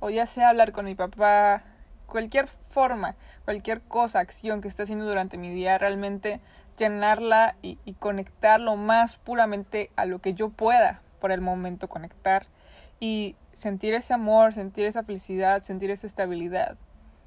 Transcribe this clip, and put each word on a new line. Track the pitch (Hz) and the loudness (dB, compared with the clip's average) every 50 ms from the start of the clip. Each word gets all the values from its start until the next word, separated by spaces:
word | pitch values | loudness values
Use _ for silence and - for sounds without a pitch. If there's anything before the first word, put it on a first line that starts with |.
o | - 208 | -8 -4
ya | 214 220 240 | -2 -2 -2
sea | 226 - 247 240 240 | -2 0 4 6 6
hablar | 233 233 226 214 - | 6 6 4 2 2
con | - 202 | -4 -8
mi | 196 190 | -8 -6
papá, | 190 185 185 - - 208 208 208 208 208 202 202 208 - - - - - - - - - | -6 -6 -6 -2 2 4 4 6 6 6 4 2 0 -2 -10 -20 -20 -20 -20 -20 -20 -18
cualquier | - - 226 226 220 - 277 277 277 - - - - | -10 -8 -8 -6 -2 0 -2 -2 -2 -6 -18 -20 -4
forma, | - 277 262 254 247 220 185 - - - - - - - - | 0 2 2 2 0 -2 -4 -6 -8 -10 -18 -20 -20 -12 -8
cualquier | - 208 208 196 - 226 226 - | -8 -6 -6 -4 -6 -6 -6 -8
cosa, | _ - 233 240 226 - 196 | _ 0 0 0 2 0 -2
acción | 175 - - - - 220 214 208 | -2 -2 -8 -10 -8 -6 -6 -6
que | 202 208 | -8 -10
esté | 185 - 208 | -10 -8 -8
haciendo | 202 214 214 214 | -8 -6 -6 -6
durante | 214 202 190 190 190 185 | -4 -2 -2 -4 -4 -8
mi | 180 175 175 | -12 -12 -10
día, | 175 185 180 185 190 190 | -8 -4 0 0 0 2
realmente | 196 202 202 196 202 202 202 196 - 214 208 - - - - - - - - | 0 -2 -2 -4 -6 -6 -8 -6 -6 -6 -8 -8 -12 -18 -20 -20 -20 -20 -6
llenarla | - 220 214 208 202 202 208 214 214 233 226 220 220 226 220 - - - | -2 -2 -2 0 0 2 2 2 0 2 2 4 4 4 4 0 -4 -12
y, | 185 - - - | -14 -14 -14 -16
y | - 190 | -18 -14
conectar | - - 208 202 196 190 - - - - 214 220 220 | -8 -6 -6 -4 -4 -8 -10 -6 0 4 4 4 4
lo | 233 226 214 | 4 0 -2
más | 202 208 214 226 226 233 226 - | -2 0 2 4 4 2 2 -2
puramente | - - - 240 240 226 214 202 202 202 - - 208 208 - _ | -8 -12 -4 0 0 0 0 0 -4 -8 -6 -6 -6 -6 -6 _
a | - 202 | -4 -4
lo | 180 185 185 | -4 -4 -4
que | - 196 185 | -4 -6 -4
yo | 175 214 214 | -2 -4 -6
pueda | 220 - 226 220 240 240 220 - - - - _ _ _ | -4 0 2 4 4 6 4 4 0 -4 -12 _ _ _
por | - 190 190 | -2 -2 -2
el | 180 | -2
momento | 185 180 185 185 180 180 180 180 - - | -2 -4 -4 -4 -6 -8 -8 -10 -12 -12
conectar | - - 160 180 - - - 190 190 196 - - _ _ _ - - - - - - _ | -12 -14 -16 -16 -18 -6 0 0 2 2 0 -4 _ _ _ -20 -20 -20 -20 -20 -14 _
y | 233 220 220 214 208 196 - _ _ _ _ | -6 -4 -4 -4 -6 -8 -10 _ _ _ _
sentir | - - 214 196 190 - 214 220 | -10 -8 -8 -6 -4 -2 -2 -2
ese | 240 240 - 247 | -2 -2 -2 -2
amor, | 240 226 214 214 220 226 220 214 | -2 2 4 6 8 8 6 4
sentir | 214 196 196 196 - 208 | 0 -8 -8 -4 -4 -4
esa | 208 214 233 220 | -2 -2 -4 -6
felicidad, | 220 208 190 - - 190 185 190 185 196 196 196 | -6 -10 -12 -10 -8 -4 0 2 2 2 2 -2
sentir | - 190 185 190 190 | -6 -8 -6 -6 -6
esa | 202 196 - | -6 -6 -10
estabilidad, | 208 - - 196 180 180 170 170 175 180 175 - - - - - - - - - - - _ _ | -10 -6 -6 -4 -4 -4 -6 -8 -6 -4 -4 -4 -4 -6 -12 -20 -20 -20 -20 -20 -20 -20 _ _